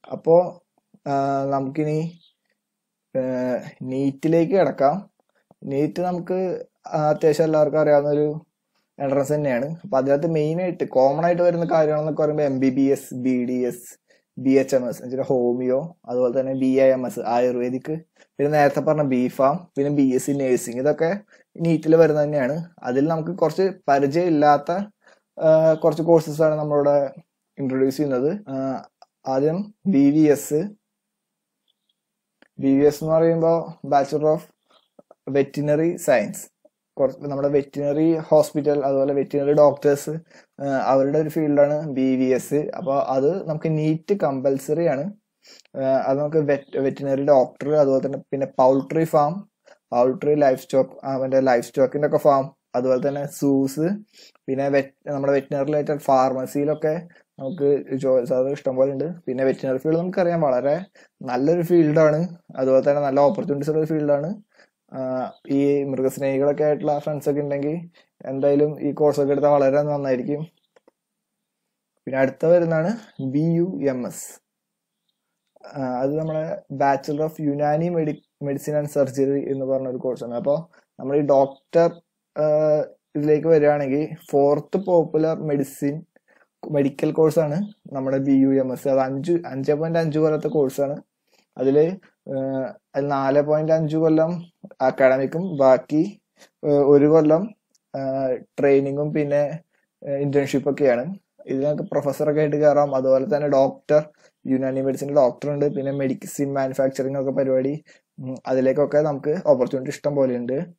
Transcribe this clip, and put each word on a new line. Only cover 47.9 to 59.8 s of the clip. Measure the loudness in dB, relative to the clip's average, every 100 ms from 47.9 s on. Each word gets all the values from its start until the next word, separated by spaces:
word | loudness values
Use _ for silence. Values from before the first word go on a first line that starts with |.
| 2 -2
തന്നെ | -8 -8
പിന്നെ | -6 -4
പൗൾട്രി | 2 4 4 0 -2
ഫാം, | 0 2 0 -4 -14 _ _ _ _
പൗൾട്രി | 2 2 2 0 4
ലൈഫ് | 4 2
സ്റ്റോക്ക്, | 0 0 0 -6 -8
അവൻ്റെ | -4 0 2 4
ലൈഫ് | 2 0
സ്റ്റോക്കിൻ്റെ | 0 0 2 0
ഒക്കെ | 2 4
ഫാം, | 2 -2 _ _
അതുപോലെ | -4 0 0 0
തന്നെ | -4 -10 -2
സൂസ്, | 0 2 0 -2 -4 -4 -10 _ -20 _ -8
പിന്നെ | -4 0
vet-, | 0 -2 _ -10
നമ്മുടെ | -4 0
വെറ്റിനറി | 0 -2 -4 -2
റിലേറ്റഡ് | -2 -2 -4 2
ഫാർമസിയിലൊക്കെ | 2 2 -2 -6 -4 -2 -2 -2 -4 -8 _ _ -14
നമുക്ക് | -12 -2 0 0 -2 -4
ജോലി | 0 0 0
സാധ്യത | -2 -2
ഇഷ്ടം | -2 -4 0
പോലെ | 0
ഉണ്ട്. | 0 -8 -8
പിന്നെ | -8 -2
വെറ്റിനറി | -2 -2 -4
ഫീൽഡ് | -4